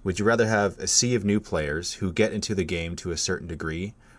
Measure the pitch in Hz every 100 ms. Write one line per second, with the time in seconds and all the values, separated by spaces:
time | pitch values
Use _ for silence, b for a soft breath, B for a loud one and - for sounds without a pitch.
0 | 98 90 104 117 104 98 101 - - -
1 | 123 120 101 104 - 85 76 76 87 -
2 | 98 85 107 104 - 98 80 87 82 85
3 | 92 82 - 92 82 80 80 80 98 -
4 | b